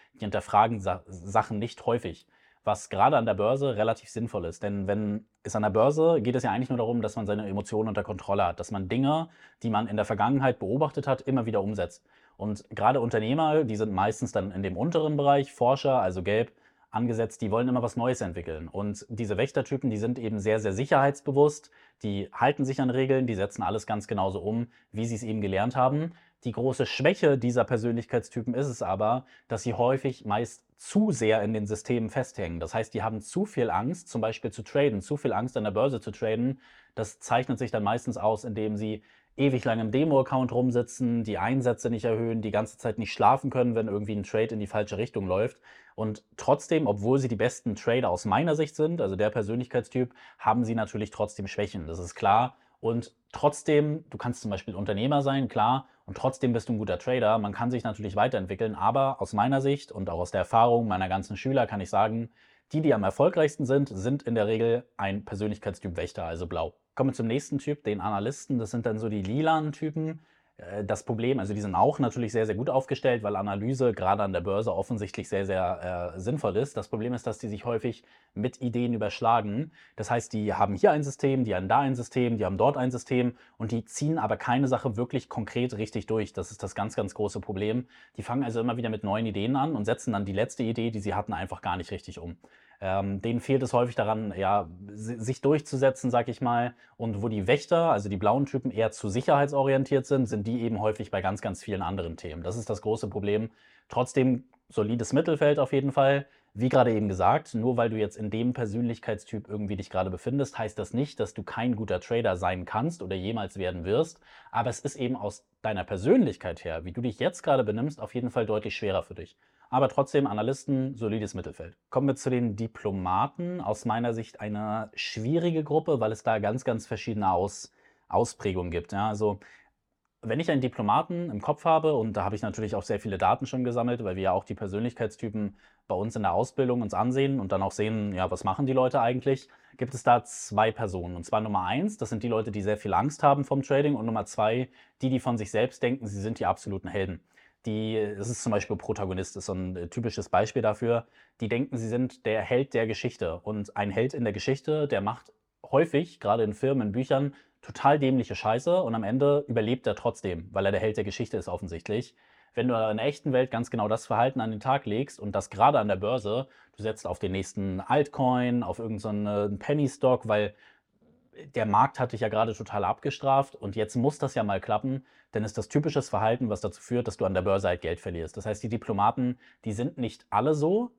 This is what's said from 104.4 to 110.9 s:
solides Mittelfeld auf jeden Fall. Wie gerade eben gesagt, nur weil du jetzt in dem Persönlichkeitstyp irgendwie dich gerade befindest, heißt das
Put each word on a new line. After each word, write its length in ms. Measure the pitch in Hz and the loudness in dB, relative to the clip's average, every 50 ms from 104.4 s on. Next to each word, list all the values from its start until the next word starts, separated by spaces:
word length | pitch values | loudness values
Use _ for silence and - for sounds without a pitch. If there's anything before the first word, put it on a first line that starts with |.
| - _ _ _ _ _ | -2 _ _ _ _ _
solides 440 | - - 107 107 117 120 113 - - | -2 -2 0 0 0 -2 -2 0 2
Mittelfeld 460 | 143 160 170 156 143 151 147 147 147 | 2 2 2 2 2 4 4 4 4
auf 140 | 139 - - | 2 2 2
jeden 180 | 135 135 139 | 0 0 2
Fall. 340 | 131 143 135 139 139 139 139 - _ _ _ _ - | 4 4 4 6 4 2 0 -4 _ _ _ _ -4
Wie 160 | 101 120 127 | -2 0 4
gerade 240 | 143 135 120 120 113 | 6 6 6 6 4
eben 160 | 107 107 101 | 2 2 0
gesagt, 440 | 98 92 90 98 127 156 151 - - | 0 2 4 4 4 4 2 -2 -4
nur 220 | 113 110 127 123 | -2 0 0 2
weil 140 | 120 117 117 | 2 2 0
du 80 | 110 110 | 0 0
jetzt 180 | 107 104 - | -2 -2 -2
in 140 | - 107 104 | -4 -6 -4
dem 240 | 104 110 117 123 123 | -2 0 0 0 0
Persönlichkeitstyp 960 | 131 120 104 98 117 120 117 117 - - - 107 101 - - - 107 101 - | -2 -2 -2 -2 -2 -2 -2 -4 -4 -4 -4 -6 -6 -6 -8 -8 -8 -8 -6
irgendwie 260 | 104 107 104 98 104 | -6 -6 -4 -4 -4
dich 140 | 92 95 - | -6 -6 -4
gerade 200 | - 92 92 95 | -2 -2 -2 -2
befindest, 480 | 90 87 - 123 127 139 139 123 - - | -4 -6 -4 -2 -2 -2 -2 -2 -4 -6
heißt 220 | 113 104 - - | -6 -6 -6 -6
das 140 | 101 - | -6 -4